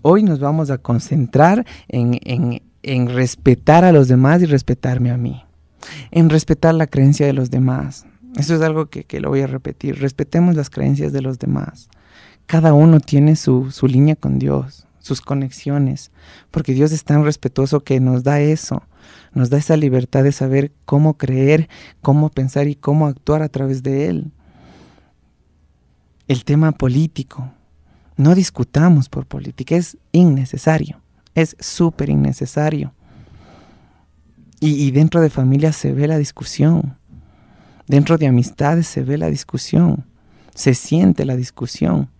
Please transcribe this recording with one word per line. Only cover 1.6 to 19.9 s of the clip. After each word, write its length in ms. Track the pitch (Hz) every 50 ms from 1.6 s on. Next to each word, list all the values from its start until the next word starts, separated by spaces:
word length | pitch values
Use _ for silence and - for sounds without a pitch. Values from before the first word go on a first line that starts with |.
| 240 - - - _ -
en, 300 | - 123 120 120 120 - -
en, 380 | - 123 120 - 120 120 117 _ _ _ _ -
en 260 | 135 135 127 123 120
respetar 720 | 123 127 131 123 - - - 135 123 - - - 151 170 180
a 80 | 185
los 160 | 165 147 135
demás 340 | 127 127 123 131 139 160 175 180
y 20 |
respetarme 680 | 156 143 131 - - 127 - - 131 127 123 123 123
a 60 | 120
mí. 260 | 123 120 123 135 123 _ _ _ _ _ _ _ _ - - - 147 127 -
En 180 | - 170 165 160
respetar 440 | 151 160 - - 160 - - 160 165
la 140 | 160 160
creencia 380 | 147 - 143 135 139 147 - 147
de 80 | 143 135
los 160 | 135 127 120
demás. 560 | 131 127 131 127 127 131 143 135 135 - _ - _ _ - - -
Eso 200 | - 143 147 165
es 60 | 160
algo 260 | 160 160 156 156 156
que, 160 | 143 - - -
que 160 | _ - 143
lo 100 | 147 143
voy 120 | 139 135
a 60 | 135
repetir. 520 | 135 135 131 131 - 131 _ - 143 135 139
Respetemos 560 | 139 135 131 - 143 - - 170 175 180 170
las 140 | 151 143 -
creencias 440 | - - 139 135 139 143 147 147 139
de 80 | 139
los 160 | 131 131 131
demás. 520 | 123 - - - - - - - - - _ _ _ _ _ _ - - _ _ _ _
Cada 280 | - - 160 160 160 151
uno 260 | 147 156 165 160 151
tiene 360 | - - 147 143 147 151 160
su, 360 | 151 - 143 127 127 135 135
su 160 | 135 - -
línea 280 | 131 127 131 143 156 156
con 240 | - - 139 - 131
Dios, 480 | 127 143 139 139 131 135 - - _ _ _ _
sus 220 | _ - 139 -
conexiones, 880 | - - 139 139 135 131 - - - 139 143 143 139 131 135 139 - _ _ _ _ - - - _ _
porque 240 | - - 143 - 131
Dios 180 | 131 147 156
es 120 | 160 151 -
tan 200 | - 147 147 151
respetuoso 580 | 147 147 - - 135 _ - 135 135 151 147 -
que 160 | - 135 131
nos 240 | 131 127 127 127 123
da 160 | 139 147 147
eso, 440 | 147 151 156 160 - - - - _ _ _ _ _ - - - _ _ _
nos 180 | 135 127 120
da 60 | 139
esa 200 | 147 151 - 165
libertad 460 | 156 151 139